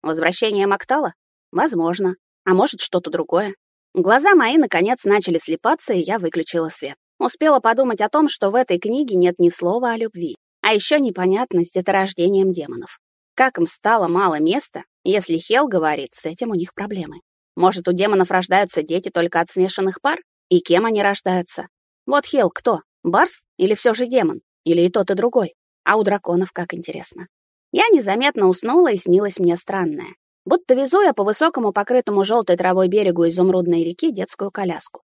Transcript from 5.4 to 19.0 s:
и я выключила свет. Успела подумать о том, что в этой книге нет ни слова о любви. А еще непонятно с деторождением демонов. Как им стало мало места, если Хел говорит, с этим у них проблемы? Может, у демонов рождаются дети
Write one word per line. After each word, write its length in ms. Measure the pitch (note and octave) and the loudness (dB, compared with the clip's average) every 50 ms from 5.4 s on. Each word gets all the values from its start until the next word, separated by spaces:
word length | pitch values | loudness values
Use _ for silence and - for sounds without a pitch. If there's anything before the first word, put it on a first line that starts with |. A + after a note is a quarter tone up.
| - - D#3+ E3 - A3 D#4 D#4+ - - | -2 -4 -6 -2 0 0 0 0 -2 -2
и 80 | A#3 F3+ | -2 -2
я 180 | E3 E3 G3+ A3+ | 0 -2 -4 -4
выключила 520 | F3+ D#3+ - E3 D#3+ - - E3+ E3 D#3 | -4 -4 -4 -4 -6 -2 -4 -4 -4 -4
свет. 260 | - - - C#3 C#3 _ _ _ _ _ | -8 -10 -12 -12 -14 _ _ _ _ _
Успела 400 | - A#3+ - _ D4+ D#4 D4 B3+ | -4 -4 -2 _ 2 4 4 4
подумать 400 | - A3+ A3+ A3+ C4+ B3 A3+ F#3 | 4 2 2 2 0 0 0 -2
о 80 | G#3 G#3+ | -2 0
том, 200 | - D4+ D#4 D4 | 2 2 0 0
что 220 | - - - G3 | 0 -2 -2 0
в 60 | G3+ | 2
этой 240 | B3 B3+ - F3+ F3 | 0 0 2 0 -2
книге 340 | - G#3 A#3 C4+ D4+ B3 G3+ | -2 -2 -2 -2 -2 0 0
нет 240 | F3+ F3 F3 F3 - | 2 2 2 2 2
ни 100 | F3 F3 | 2 2
слова 440 | E3+ - F3 F3 G3 A#3+ B3+ A#3+ | 2 0 -2 -2 -2 0 -2 -2
о 40 | A3+ | -2
любви. 380 | A3+ A3+ A3 _ F3+ E3+ D3+ A2 _ _ _ _ _ | -4 -6 -8 _ -8 -10 -10 -10 _ _ _ _ _
А 140 | - G#3+ A3 | 0 0 2
еще 240 | - - - D4+ D4+ | 2 2 2 2 2
непонятно 680 | C#4 A#3 F3+ - F3+ F#3 F#3+ G#3 B3+ - - F3+ E3+ | 2 0 -2 0 0 0 0 0 -2 -2 -2 -2 -2
с 60 | E3+ | 0
деторождением 840 | - - F#3 - G3 G3 F#3+ F#3+ F#3 - E3+ F#3 G3+ F#3+ F#3+ F#3+ | -4 -4 -2 0 0 0 0 -2 -2 0 0 2 2 2 2 0
демонов. 460 | F3+ F3 D3 - - - - - - _ _ _ _ _ _ _ _ | 0 -4 -8 -10 -12 -14 -14 -16 -20 _ _ _ _ _ _ _ _
Как 220 | - C4 C4 _ - | 0 0 0 _ -2
им 80 | E3+ | -4
стало 420 | D#3+ - - _ G#3 A3+ A3+ F#3+ E3+ | -4 -4 -4 _ 0 2 2 2 0
мало 320 | E3+ F3+ G3+ F#3 D#3 D3+ | 0 0 0 0 0 0
места, 420 | D3+ E3 G3+ C#4+ - - _ D3 D3 _ _ _ _ | 0 0 0 -2 -4 -8 _ -14 -16 _ _ _ _
если 340 | - F#3+ G#3 F#3 - E3+ D#3+ | -2 -2 -2 0 -2 -4 -6
Хел 300 | E3+ - G#3+ B3 - B3 | -4 0 0 0 0 2
говорит, 480 | G#3+ F3+ D#3+ D#3 D3+ C#3 C#3 A#2+ - | 0 0 0 0 -2 -4 -8 -10 -12
с 100 | - - | -12 -10
этим 240 | D#3 E3+ - B3 A#3 | -10 -8 -8 -8 -4
у 40 | G#3+ | -4
них 180 | F3 F3 - _ | -4 -6 -6 _
проблемы? 460 | - G3 G#3 G#3 F#3+ E3 D3+ - - _ _ _ _ _ _ _ | -12 -10 -8 -8 -10 -10 -12 -14 -20 _ _ _ _ _ _ _
Может, 320 | - F3 F#3 F#3 F#3 F3 | 2 2 2 2 0 -2
у 60 | F3+ | -2
демонов 400 | F3+ F3+ G3 G#3 G#3 F#3+ F#3 F3 | 0 0 2 2 2 2 2 2
рождаются 500 | - F#3 F3+ - G3+ F#3+ G3+ F3+ - E3 | 0 -2 0 2 2 2 2 0 -2 -6
дети 260 | D3+ D#3 D#3+ F#3 | -4 -2 -4 -4